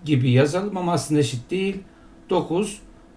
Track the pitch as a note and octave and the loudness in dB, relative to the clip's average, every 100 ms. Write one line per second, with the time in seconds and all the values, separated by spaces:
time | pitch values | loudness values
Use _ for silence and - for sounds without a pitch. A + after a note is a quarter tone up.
0 | D3+ C#3 C3 B2 D3 F3 G3+ F#3+ F3 - | -2 2 4 4 4 0 -4 -4 -2 -2
1 | - D3+ C#3 B2 - F#3 G3 G3 - - | 0 0 0 -4 -6 -4 -4 -6 -14 -20
2 | - - - F3+ - E3+ G#3+ - - - | -20 -20 -2 -2 0 -2 -4 -8 -20 -20
3 | - | -20